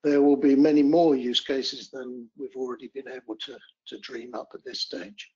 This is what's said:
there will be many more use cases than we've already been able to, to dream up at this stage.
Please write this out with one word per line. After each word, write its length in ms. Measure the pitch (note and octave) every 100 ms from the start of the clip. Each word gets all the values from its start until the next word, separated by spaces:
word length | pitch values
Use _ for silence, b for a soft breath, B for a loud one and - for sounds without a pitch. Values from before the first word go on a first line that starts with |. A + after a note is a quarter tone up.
there 180 | D3 C#3+
will 140 | C#3+ C#3
be 200 | C#3+ C3+
many 280 | D#3 D3+
more 320 | C#3+ E3 E3 C3+
use 240 | B2 A#2+
cases 500 | - C3+ A#2+ C3 G#2+
than 380 | C3+ B2+ B2 A#2 _
we've 200 | C3 C3
already 340 | C3 A#2+ B2+
been 140 | C3+ -
able 300 | B2+ A2+ G#2+ -
to, 120 | - _ _ -
to 120 | G#2
dream 340 | - A#2+ A#2+ A#2
up 140 | -
at 120 | - -
this 160 | -
stage. 500 | - - F#3 G#3 -